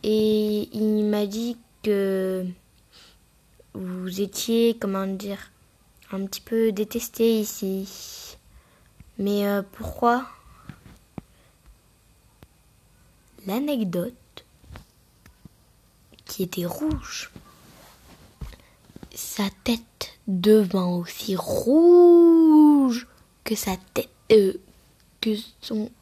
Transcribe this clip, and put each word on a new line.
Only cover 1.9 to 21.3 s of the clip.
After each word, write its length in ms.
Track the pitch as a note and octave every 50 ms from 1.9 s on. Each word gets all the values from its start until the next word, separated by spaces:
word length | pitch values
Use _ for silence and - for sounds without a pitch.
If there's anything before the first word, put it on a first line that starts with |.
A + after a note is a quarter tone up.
| G#3 G3+ G3 G3 F#3+ F#3+ F#3+ F#3 F#3 F#3 F#3 F3+ F3+ _ _ _ _ _ _ _ _ - - - _ _ _ _ _ _ _ _ _ _ _ _ _
vous 460 | - F#3 F3+ F3+ F#3 F#3 F#3 F3+ F#3+
étiez, 560 | G3+ F#3+ - - - - A3+ A#3 A#3 A#3 A3+ A#3
comment 260 | - G3+ F#3+ G3 G3
dire, 460 | F#3+ F#3+ F#3+ G#3 G3+ G3 F#3+ - - _ _ _ _ _ _ _ _ _ _ _ _
un 140 | - F#3+ G3
petit 160 | F#3+ - -
peu 300 | _ - A#3 A3+ A3+ A3+
détesté 680 | G3+ G3 G#3+ G#3+ - A#3 - - _ - A3+ A#3 A3+ A3
ici. 1000 | G#3 G#3 - - - F#3+ F#3+ F#3+ F#3+ - - - - - - - - - - - _ _ _ - _ _ _ _ _ _ _ _ - _ _
Mais, 280 | - G3 G3+ G3+ G3+ G3+
euh, 160 | G3+ G3+ G3+ G3 G3 -
pourquoi ? 520 | - A3 - - - - A#3+ A#3+ B3 C4+ - - - _ - - - _ - - _ _ - - _ _ _ _ - _ _ _ _ _ _ _ _ _ - - _ _ _ _ _ _ _ _ _ _ _ _ _ - _ _ _ _ _ _ _ _ _ _ _ _ _ _ _ _ _ _ - _
L'anecdote, 680 | F#3+ F#3+ A#3+ C#4+ D4 D4 B3 G#3+ F3+ E3+ F3+ E3+ B3 - _ _ _ _ - _ _ _ _ _ - - - - _ _ _ _ _ _ _ _ - _ _ _ - _ _ _ _ _ _ _ _ _ _ _ _ _ _ _
qui 180 | - - - F#3+
était 220 | F3 - F#3+ F3
rouge, 680 | E3+ - - D4+ D#4 D4+ - - - - - - - _ - - - _ _ _ - - - - - - _ _ - - _ - - _ _ - - - _ _ _ _ _ _ _ - - - - -
sa 360 | - - - - - G#3 G3 - _ _
tête 540 | - A#3 A3+ A#3 _ _ _ - - - _ _
devant 680 | - F#3+ F3+ F3 G#3 G#3+ G#3+ G#3 F3+ G#3 F#3+ F3+ F3+ F3+
aussi 380 | F3 E3+ - - - - -